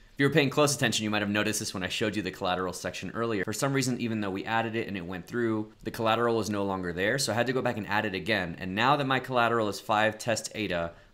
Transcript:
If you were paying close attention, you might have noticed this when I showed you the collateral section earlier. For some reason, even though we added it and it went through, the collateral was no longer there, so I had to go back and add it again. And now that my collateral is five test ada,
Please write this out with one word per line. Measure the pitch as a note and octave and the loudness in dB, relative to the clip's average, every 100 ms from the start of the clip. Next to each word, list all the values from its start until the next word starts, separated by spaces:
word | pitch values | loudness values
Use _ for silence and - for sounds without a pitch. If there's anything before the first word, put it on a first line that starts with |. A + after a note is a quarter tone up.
| - | -10
If | - | 0
you | C#3 | 2
were | |
paying | D#3 C3+ | 4 4
close | D3+ C#3+ C#3 | 4 4 4
attention, | B2 G#2+ G#2+ | 0 0 0
you | |
might | G#2 | 0
have | G2+ | 2
noticed | G#2 G#2 G#2 | 2 0 -2
this | A2 | -4
when | G2+ | -4
I | F#2 | -4
showed | - G#2+ G2 | 0 0 0
you | |
the | F#2 | -4
collateral | F#2 F#2+ F2+ F#2 | -2 0 0 -2
section | F2 F#2 - F#2+ | -4 -8 -8 -8
earlier. | A2 A#2 G#2 F2+ | -4 -2 -2 -2
For | |
some | G#2+ C#3 | -2 0
reason, | C3+ C3 B2 | 0 0 0
even | A#2 A2 | -2 -2
though | G#2 | -2
we | F#2+ | -4
added | - A2+ A2+ A2+ | -2 0 0 -2
it | - | -4
and | G2 | -6
it | E2+ | -6
went | F#2 - | -8 -6
through, | A#2+ A#2 A2 G#2+ - | -2 0 0 -4 -10
the | A2 | -8
collateral | - A2 A2 A#2+ A2+ | -2 2 2 2 2
was | G#2 | 0
no | G#2 G2 | 0 0
longer | F#2+ F2+ | -2 -2
there, | E2+ G2+ C3+ | -2 0 0
so | C3+ | 0
I | A2 | 0
had | A#2+ | 0
to | |
go | B2+ | 0
back | A#2+ G#2+ | -2 -2
and | F2 | -2
add | G#2 G#2+ | 0 0
it | |
again. | F#2 E2 G#2+ F2 E2 | -2 0 0 -2 -6
And | F#2 F#2+ | -4 2
now | B2+ D3 | 4 4
that | C3+ | 2
my | C3 | 0
collateral | B2+ B2+ A#2 A#2 G#2+ | 0 2 4 4 0
is | - | -2
five | - G#2+ G#2+ G#2+ | 0 4 4 2
test | A#2+ G#2+ - | -2 -2 -2
ada, | - G2+ F2 E2+ - - | -4 -2 -2 -2 -6 -20